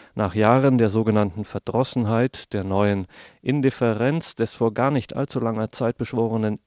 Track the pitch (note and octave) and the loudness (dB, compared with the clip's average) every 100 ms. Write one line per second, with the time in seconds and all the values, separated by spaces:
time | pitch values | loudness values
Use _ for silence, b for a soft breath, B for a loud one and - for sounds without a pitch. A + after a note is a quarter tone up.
0 | B - G2+ F#2+ G#2+ B2+ C3+ B2+ A2+ G#2+ | B -4 -2 2 4 6 4 4 2 4
1 | A2 G#2+ G#2 F2 G#2 G2+ - A2+ C3 C3 | 4 4 0 -4 -10 -8 -4 -2 -2 -2
2 | A2 A2+ B2+ - - G#2 F#2+ G2 G#2 G2+ | 0 0 0 -4 -8 -6 -2 2 2 0
3 | F#2 B B B - C#3+ C3+ - A#2+ G#2+ | -4 B B B -4 0 0 0 -2 0
4 | B2 D#3+ - - A2+ - A#2 G#2+ C3 C#3+ | 0 -2 -6 -6 -6 -2 -2 0 0 0
5 | - - C#3 B2+ A2+ G#2+ A2 - A#2 - | -4 -6 -6 -4 -4 -4 -6 -4 -4 -4
6 | B2 A#2+ A2+ A2+ A2 G#2+ | -6 -2 0 0 -2 -4